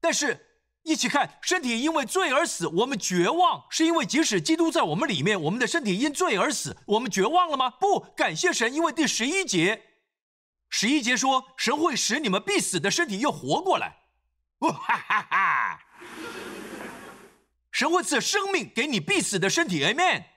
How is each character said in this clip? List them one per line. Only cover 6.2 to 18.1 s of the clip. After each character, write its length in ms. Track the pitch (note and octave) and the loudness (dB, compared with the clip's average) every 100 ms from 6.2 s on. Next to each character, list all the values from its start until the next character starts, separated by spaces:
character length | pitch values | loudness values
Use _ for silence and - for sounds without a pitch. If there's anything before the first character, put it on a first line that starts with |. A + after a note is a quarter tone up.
| F4 G#3 | 0 2
而 160 | A#3 | 0
死， 240 | C#4+ - - - | -2 -6 -10 0
我 140 | G#3 | 0
们 100 | B3 | 0
绝 140 | F#3+ | 0
望 260 | G3 E4 F4 | 2 4 2
了 60 | C#4 | 0
吗？ 140 | B3+ | -2
不， 300 | - G4 F4+ - - | 0 2 2 0 -2
感 200 | C4+ D#3+ | -2 0
谢 160 | F4+ | 0
神， 200 | E4 A#3 | 2 0
因 100 | C#4 | 0
为 80 | E4 | -2
第 140 | C#4+ C#4 | 0 0
十 200 | - A3+ | 0 -2
一 180 | F#4 | -2
节， 380 | F4 F#3 E3+ A3 - _ _ _ _ _ _ _ _ | -2 0 2 0 -8 _ _ _ _ _ _ _ _
十 200 | - G#3 | -2 0
一 140 | D4+ | 0
节 140 | A#3 B3 | 2 0
说 360 | C4+ C4 B3+ - | 2 0 0 -6
，“神 180 | - D4 | -2 0
会 200 | E4+ C4 | 0 0
使 240 | - A#3+ | -2 0
你 80 | D4 | 0
们 120 | F#3 | -2
必 200 | A3 G4 | 0 -2
死 180 | G3 - | 0 -2
的 120 | G3 | 0
身 180 | G3 E4 | 0 -2
体 100 | G3 | 0
又 140 | C#4 | -2
活 280 | D#3 B2+ D3+ | -2 -2 0
过 160 | F#4 C#4+ | 2 0
来。” 260 | F2+ - _ _ _ _ _ _ | -2 -10 _ _ _ _ _ _
哇 120 | D#4 | -2
哈 240 | D3 - A3+ | -2 -2 -4
哈 260 | - G#3 - | 0 -2 0
哈！ 500 | F3 F#3+ C#3+ G#2+ D#2 _ - - - A#4 - - - - - - - - - - _ _ _ _ | 0 2 2 -2 -6 _ -20 -18 -14 -12 -12 -12 -12 -14 -12 -14 -14 -18 -20 -20 _ _ _ _
神 200 | - C#4 | -2 2
会 120 | F4 | 2
赐 180 | E4+ | 2